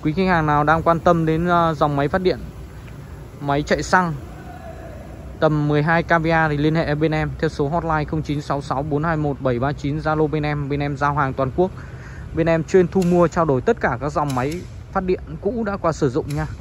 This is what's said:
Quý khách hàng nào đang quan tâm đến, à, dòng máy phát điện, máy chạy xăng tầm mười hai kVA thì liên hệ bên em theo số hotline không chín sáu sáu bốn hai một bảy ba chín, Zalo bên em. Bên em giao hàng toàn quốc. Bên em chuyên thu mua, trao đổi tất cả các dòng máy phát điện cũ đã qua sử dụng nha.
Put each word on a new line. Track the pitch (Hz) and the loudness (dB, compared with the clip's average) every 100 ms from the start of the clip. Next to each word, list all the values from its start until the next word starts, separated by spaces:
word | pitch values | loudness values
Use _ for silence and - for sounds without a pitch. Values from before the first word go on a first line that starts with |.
Quý | 156 | -2
khách | 156 190 | 0 2
hàng | 175 156 | 2 4
nào | 147 | 2
đang | 147 160 | 4 4
quan | 165 165 | 4 4
tâm | 180 170 160 | 4 4 4
đến, | 160 175 | 2 2
à, | 175 165 | 4 2
dòng | 151 151 143 | 2 0 2
máy | 143 | 0
phát | 190 | 2
điện, | 180 139 - - - - - - - - - - | 0 0 -6 -14 -16 -16 -16 -16 -16 -16 -16 -8
máy | 143 143 | -2 -2
chạy | 147 170 | 2 0
xăng | 151 190 180 143 - - - - - - - - - - - - | 2 2 2 -2 -8 -14 -14 -14 -14 -14 -14 -14 -14 -14 -14 0
tầm | 160 151 147 | 2 2 2
mười | 147 | 2
hai | 147 170 | 4 2
kVA | 165 170 160 165 160 | 2 2 4 2 2
thì | 147 | 2
liên | 151 160 | 2 2
hệ | 143 147 | 0 0
bên | 156 | 0
em | 156 156 131 | 0 -2 -2
theo | 160 | -4
số | - 143 | 0 -2
hotline | 170 165 156 151 | 0 0 -2 0
không | 160 | -4
chín | 143 147 | -2 -4
sáu | 147 143 | -2 -6
sáu | - 131 | -2 -4
bốn | 143 143 | 0 0
hai | 165 156 | 0 0
một | 147 127 | 0 0
bảy | 135 120 | 0 0
ba | 135 | 0
chín, | 143 143 151 | -2 -2 -2
Zalo | 151 156 156 | 0 2 2
bên | 156 | 0
em. | 147 147 139 | -2 -2 -2
Bên | 143 | -2
em | 143 139 | -2 0
giao | 143 143 | 0 2
hàng | 135 | 0
toàn | 127 131 120 | 0 -2 0
quốc. | 185 - - - - - - 156 | 0 -2 -14 -14 -14 -12 -8 -2
Bên | 165 | 2
em | 165 | 2
chuyên | 156 190 180 | 4 4 4
thu | 190 | 2
mua, | 175 175 170 | 4 4 4
trao | 185 165 | 2 2
đổi | 131 | 2
tất | - - | 2 0
cả | 196 123 | 0 -2
các | 143 | -2
dòng | 156 147 131 | -2 0 0
máy | 131 170 - - - | -2 -4 -10 -14 -4
phát | 190 | -2
điện | 185 180 - 156 | 0 -2 -2 -4
cũ | 196 240 214 | -2 -2 -2
đã | 196 | 0
qua | 170 | 0
sử | 151 147 | 2 2
dụng | 120 - - | 0 -2 -4
nha. | 156 - | -4 -8